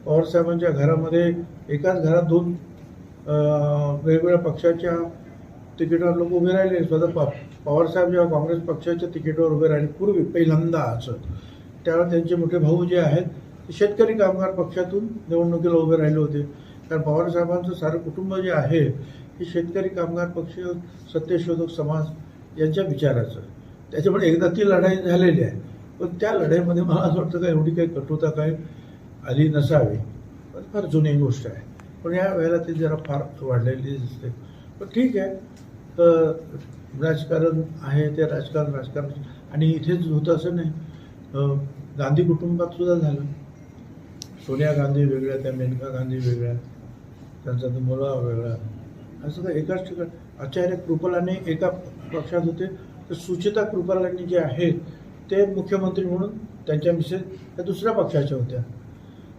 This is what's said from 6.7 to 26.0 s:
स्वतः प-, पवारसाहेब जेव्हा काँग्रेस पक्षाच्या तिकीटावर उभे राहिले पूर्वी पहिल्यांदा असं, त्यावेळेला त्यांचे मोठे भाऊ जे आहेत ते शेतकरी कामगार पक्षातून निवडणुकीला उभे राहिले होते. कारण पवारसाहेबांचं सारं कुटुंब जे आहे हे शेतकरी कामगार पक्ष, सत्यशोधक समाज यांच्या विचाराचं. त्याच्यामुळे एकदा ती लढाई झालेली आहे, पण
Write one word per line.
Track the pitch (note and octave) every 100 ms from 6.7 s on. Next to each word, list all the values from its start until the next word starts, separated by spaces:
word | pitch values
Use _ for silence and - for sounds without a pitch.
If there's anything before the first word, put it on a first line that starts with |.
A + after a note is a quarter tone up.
| F3+
स्वतः | - D#3+ E3+
प-, | E3 C3+ - - - C#3+
पवारसाहेब | D3 E3 F3+ F3
जेव्हा | F3 E3+
काँग्रेस | D3+ D#3+ E3+
पक्षाच्या | E3+ D3+ F3 E3+ F3
तिकीटावर | D#3+ D3+ D#3 E3
उभे | D3 D#3
राहिले | D3 D3
पूर्वी | - G3+ F3+
पहिल्यांदा | - F3 D#3+ D#3 E3+ D#3+
असं, | A#2+ A#2+ B2 A2 - - - - - - E3+
त्यावेळेला | E3 F3
त्यांचे | E3+ E3 F3
मोठे | D#3+ F3
भाऊ | D3+ F3 F3
जे | F3+
आहेत | D3+ D#3+ F3+ - - - -
ते |
शेतकरी | - - G#3 A3+
कामगार | A3 F#3+ F#3 F#3+
पक्षातून | F3+ D#3+ F#3 F3 G3+ A3 - -
निवडणुकीला | E3+ E3+ E3 E3+ E3
उभे | D#3+ D#3+
राहिले | D3+ D#3
होते. | D3 D3 C#3+ - - - -
कारण | D#3+
पवारसाहेबांचं | D3+ D#3 F3 E3+ E3+ F3+ F3
सारं | E3+ D#3 E3+
कुटुंब | E3 - F#3+ F#3
जे | F#3
आहे | D#3 C3 E3 C3 - - - - -
हे | F3
शेतकरी | E3+ E3+ G3 F#3
कामगार | F3+ E3+ E3+ F3
पक्ष, | E3+ D#3 F3+ F3+ F3 - - -
सत्यशोधक | D#3+ D#3+ E3+ E3+ E3 E3
समाज | - D3 D#3 D3+ - - - - D#3
यांच्या | D#3 D#3
विचाराचं. | F#3 C#3+ C#3+ A#2+ A2 - - - - - -
त्याच्यामुळे | D3+ F#3 G3+ F3
एकदा | E3+ F3
ती | G#3+ G3+
लढाई | F3+ F#3 F#3
झालेली | F3+ F3 F3+ C#3+
आहे, | A2 - - - -
पण | -